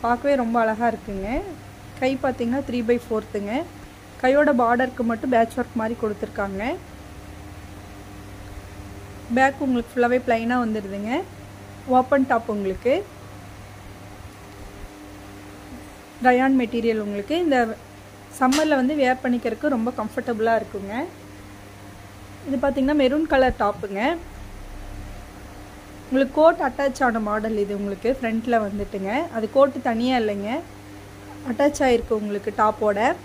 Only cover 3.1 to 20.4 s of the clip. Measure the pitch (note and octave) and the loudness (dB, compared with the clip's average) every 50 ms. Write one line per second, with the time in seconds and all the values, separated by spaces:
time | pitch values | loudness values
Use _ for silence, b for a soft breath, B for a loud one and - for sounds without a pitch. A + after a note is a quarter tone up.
3.1 | A3+ G#3+ G#3+ - - G#3 G3+ G3+ A3+ C#4+ E4+ - - - - - - - - - | -2 -2 -2 -4 -6 -4 -4 -2 -2 -4 -4 -6 -12 -16 -18 -18 -18 -20 -20 -18
4.1 | - - - B3+ C4+ D4 D4 D4 C#4+ A#3+ A#3+ A#3 A#3+ A#3+ C4 B3+ B3+ - A#3+ A3+ | -8 2 4 6 6 6 6 6 6 4 4 4 4 4 2 0 0 -2 0 0
5.1 | A#3 A3+ - C4 B3 A3+ A3+ A#3 - C4 B3 - - A#3 A3 A3 A#3 - - G#3+ | 0 0 0 2 4 4 4 4 0 -4 -4 -2 -2 -4 -2 -2 -2 -2 -2 -2
6.1 | G#3 G#3 A3+ G#3 - - G3+ G3 G3 F#3+ G#3+ C4 E4+ F#4+ - - - - - - | -2 -4 -6 -6 -4 -4 -4 -4 -4 -4 -4 -4 -4 -6 -8 -16 -18 -18 -18 -18
7.1 | - - - - - - - - - - - - - - - - - - - - | -18 -18 -16 -16 -16 -16 -16 -16 -16 -16 -16 -16 -16 -16 -16 -16 -16 -16 -16 -16
8.1 | - - - - - - - - - - - - - - - - - - - - | -16 -14 -14 -14 -14 -14 -14 -12 -14 -14 -14 -14 -14 -14 -14 -14 -14 -14 -14 -14
9.1 | - - - - A#3 B3 C4 C4+ C#4 - D4 C4 B3+ A#3+ A#3 - - B3+ A#3+ A#3+ | -14 -14 -4 0 4 6 6 6 4 2 0 2 2 2 0 0 2 4 4 6
10.1 | B3 B3+ B3 B3 A#3 A3+ A3+ A#3 B3 B3+ A#3+ A3 G#3+ G#3+ G3 F#3+ G3 G3+ G3+ A3 | 4 4 4 4 2 2 4 2 2 2 2 2 -2 -2 -4 -6 -8 -6 -4 -2
11.1 | B3+ E4 F#4+ - - - - - - - - - - - - - B3+ B3+ B3+ B3+ | -2 -2 -4 -6 -12 -16 -16 -18 -16 -16 -16 -16 -16 -14 0 6 6 6 6 6
12.1 | C#4+ C#4 C4 B3+ C4 A3+ A#3 - G#3+ G#3 G3 F#3+ F#3 F3+ - A#3+ C#4 F4+ G#4 - | 4 4 4 4 2 0 2 -2 -4 -2 -2 -2 -2 0 2 2 2 2 0 -6
13.1 | - - - - - - - - - - - - - - - - - - - - | -14 -18 -16 -16 -16 -16 -16 -16 -16 -16 -16 -16 -16 -16 -16 -16 -16 -16 -16 -16
14.1 | - - - - - - - - - - - - - - - - - - - - | -16 -16 -16 -16 -16 -16 -18 -18 -16 -16 -16 -14 -12 -14 -14 -14 -14 -16 -18 -16
15.1 | - - - - - - - - - - - - - - - - - - - - | -16 -16 -16 -16 -16 -16 -16 -16 -18 -16 -16 -16 -16 -16 -16 -16 -18 -18 -18 -18
16.1 | - - B3 B3+ B3 B3 C4 C4+ C4+ C4 A#3+ G#3+ - A#3 A3+ A#3 A3 A3 G#3 G#3 | -10 4 6 6 6 8 6 6 6 4 4 2 0 0 2 2 2 2 -2 -2
17.1 | G3+ G3+ G3+ - D4 E4+ F4+ D#4+ C4+ B3+ A#3 A3 A3 - - - - - - - | -4 -4 -2 0 0 2 4 4 4 4 4 2 -2 -8 -12 -20 -20 -20 -20 -20
18.1 | - - - - - - C4+ B3+ C4+ D4+ D#4 D#4 D4+ C4+ B3 B3+ D#4 D4 C4 B3 | -20 -20 -20 -18 -2 2 2 4 4 4 4 4 4 4 4 2 2 4 4 2
19.1 | C4 C4 - B3+ B3 A#3 - A#3+ A3 - - D4+ C#4 A3+ A3 B3 B3 - G#3+ G#3+ | 2 2 0 0 0 0 0 -2 -4 0 0 0 2 2 0 -2 -2 -4 -6 -4
20.1 | - C4 - B3+ A#3 G#3+ | -4 -6 -4 -4 -2 0